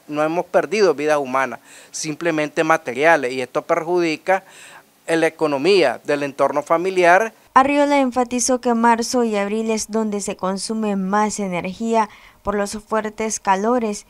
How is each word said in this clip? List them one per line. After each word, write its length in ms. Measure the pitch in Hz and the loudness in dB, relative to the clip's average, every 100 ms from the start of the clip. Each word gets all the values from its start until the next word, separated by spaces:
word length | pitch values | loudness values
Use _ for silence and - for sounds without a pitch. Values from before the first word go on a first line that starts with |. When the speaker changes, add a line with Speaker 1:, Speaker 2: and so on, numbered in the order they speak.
| - | -6
Speaker 1:
no 160 | 147 | -2
hemos 240 | 156 170 - | -2 -2 0
perdido 480 | 180 147 208 190 | 0 0 2 2
vidas 240 | 139 151 147 | 2 0 0
humanas, 420 | 131 131 127 113 - - - | 0 -2 -2 -6 -16 -20 -16
simplemente 760 | - 156 147 170 156 151 170 | -10 -8 -4 -2 -2 -2 0
materiales, 680 | 160 160 - 120 160 156 127 | 2 0 -2 0 2 2 0
y 100 | 131 | -6
esto 180 | 123 151 | -4 -4
perjudica 800 | - 165 160 180 170 151 - 190 - - - - _ _ - | -2 -2 0 0 0 -2 -2 -2 -4 -20 -20 -20 _ _ -2
la 200 | 165 160 | 0 0
economía 760 | - 156 139 160 202 139 110 | 0 -2 0 2 4 4 0
del 180 | - 143 | -4 -2
entorno 400 | 143 131 139 139 | -2 0 0 0
familiar. 720 | - 165 185 185 170 185 220 - _ | 0 0 0 2 6 6 2 -8 _
Speaker 2:
Arriola 460 | 254 269 285 285 285 | 2 4 2 2 2
enfatizó 640 | 254 254 240 247 254 247 | 2 0 -2 -2 0 0
que 120 | 247 | 0
marzo 520 | 233 233 226 233 254 | 2 2 2 0 0
y 120 | 233 208 | 0 0
abril 340 | 202 220 226 | -2 -2 -2
es 200 | 220 - | -4 -4
donde 300 | 220 220 202 | -4 -2 -4
se 160 | 196 180 | -6 -6
consume 600 | 185 190 - 220 214 196 | -4 -4 -6 -4 -2 -2
más 440 | 190 208 214 208 | 0 0 0 -2
energía 680 | 196 175 180 180 226 226 208 - - _ | -6 -4 -6 -6 -2 0 0 -6 -20 _
por 120 | 202 | -6
los 240 | 202 202 214 | -4 -4 -8
fuertes 640 | - 220 214 214 220 - | -4 -4 -4 -6 -6 -4
calores 680 | - 190 214 247 220 208 | 0 0 2 0 -2 -6